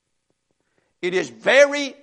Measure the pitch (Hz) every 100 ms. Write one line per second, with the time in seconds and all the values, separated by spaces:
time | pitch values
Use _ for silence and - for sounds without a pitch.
0 | _ _ _ _ _ _ _ _ _ _
1 | 180 180 139 110 196 262 285 285 277 -